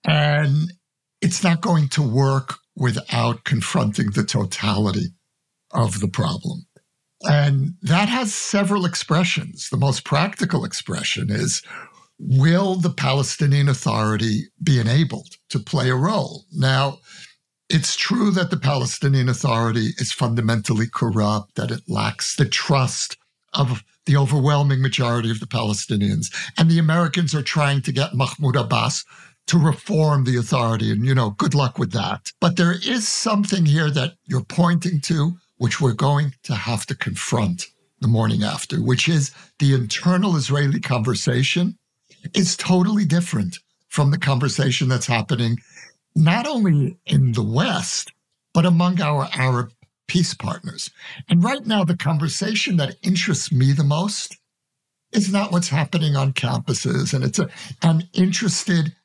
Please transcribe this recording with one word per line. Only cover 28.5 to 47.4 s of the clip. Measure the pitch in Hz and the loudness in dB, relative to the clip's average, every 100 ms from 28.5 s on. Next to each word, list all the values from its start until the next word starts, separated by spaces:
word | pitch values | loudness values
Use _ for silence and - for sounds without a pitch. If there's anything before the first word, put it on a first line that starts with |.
Abbas | 127 113 113 113 - - - - _ - | 0 0 0 0 -2 -10 -20 -20 _ 0
to | 170 | 4
reform | 156 135 - 156 156 143 | 4 0 -2 2 2 2
the | 127 123 | 2 0
authority. | 113 131 113 113 110 | 0 0 0 0 0
And, | 107 | 0
you | 123 | 2
know, | 131 110 | 2 0
good | 101 - | 0 0
luck | 143 127 - | 2 0 -2
with | - | -4
that. | 117 92 101 - - | -2 -4 -6 -10 -2
But | 170 175 | 0 2
there | 170 | 0
is | 175 262 247 208 | 0 -2 -2 -2
something | - 226 208 202 185 156 | -4 0 0 0 2 4
here | 151 151 | 4 2
that | 147 - - - | 0 -4 -8 -4
you're | 127 | -4
pointing | - - 175 175 180 160 | -2 0 2 2 0 -4
to, | - 165 151 175 _ _ | -2 0 0 -2 _ _
which | 123 - | -4 0
we're | 135 | 0
going | 107 139 143 147 - | 2 2 2 0 -6
to | - | -6
have | 110 110 110 - | -6 -2 -4 -6
to | |
confront | - - 92 - 117 101 87 - _ _ _ | -6 -6 -6 -2 0 0 -2 -10 _ _ _
the | 123 | 0
morning | 113 110 110 | 2 2 0
after, | 104 - - - | -2 -4 -6 -2
which | 113 127 - | 0 0 2
is | 165 135 - - _ | 0 0 -8 -20 _
the | 143 | 0
internal | 135 110 - 175 180 202 160 | 0 -2 -2 0 2 2 0
Israeli | 120 143 143 - | 0 0 0 -2
conversation | - 123 110 107 - 123 131 175 180 - _ _ _ _ - | -2 -2 0 -2 0 0 0 0 -2 -4 _ _ _ _ -4
is | - 180 - | 0 0 -2
totally | - 180 185 214 | 2 2 4 2
different | 170 170 175 131 92 - _ _ _ | 2 0 0 -2 -4 -6 _ _ _
from | - 139 | 0 2
the | 170 | 2
conversation | 139 131 135 - 135 - 131 | 0 0 0 0 0 0 0
that's | 127 - | 0 0
happening | 120 104 117 117 120 _ - - _ _ | -2 0 -2 0 -2 _ -20 -20 _ _
not | 156 156 208 277 | 2 4 4 0
only | 269 196 147 131 - - | 0 2 2 0 -4 -2
in | 143 131 | 2 2
the | 113 | 0